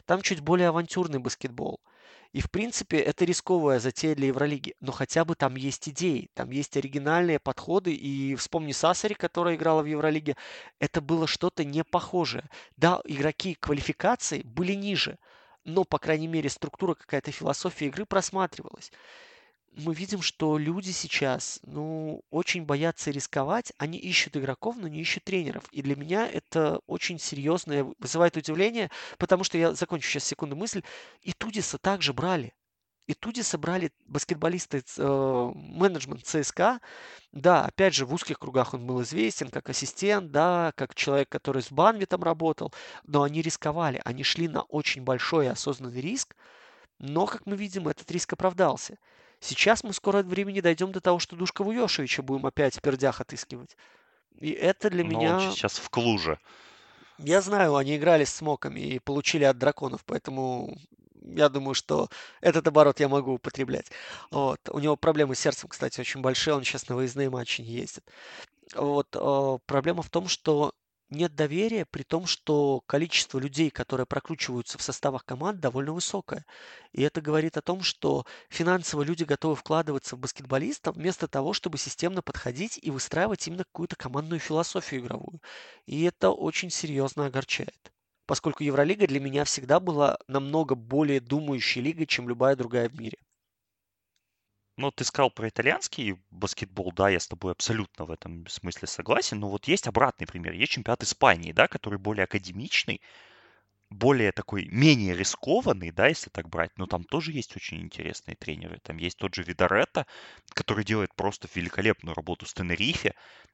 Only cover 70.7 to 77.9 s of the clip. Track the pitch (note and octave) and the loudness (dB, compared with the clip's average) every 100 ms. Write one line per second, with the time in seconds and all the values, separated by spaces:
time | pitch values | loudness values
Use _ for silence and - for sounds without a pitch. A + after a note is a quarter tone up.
70.7 | - _ _ _ D3 E3+ D3 D3+ D#3 A3 | -2 _ _ _ -2 -2 0 0 2 0
71.7 | A3+ E3+ - C3+ E3 F3+ - - D3 C#3+ | 0 -4 -8 -2 -2 0 -4 2 4 4
72.7 | C3 - C#3+ E3 - - C3+ C#3 C#3 D#3+ | 2 2 0 2 0 0 -4 -4 0 0
73.7 | - B2+ B2+ B2+ C3+ - D#3+ - B2 - | 0 -4 -2 -2 -4 -4 -6 -4 -4 -6
74.7 | - - C3+ C#3 C3 - B2+ E3+ G3+ C3+ | -8 -6 -2 -2 -2 -8 -4 -4 -2 -2
75.7 | B2+ C#3 E3 - G3+ - - - - - | -2 -4 -4 -4 -6 -6 -10 -12 -20 -20
76.7 | - - - C#3+ E3+ D3+ D3+ D#3+ D#3 - | -20 -12 0 0 0 0 2 2 -2 -4
77.7 | F#3 F3+ | -2 -2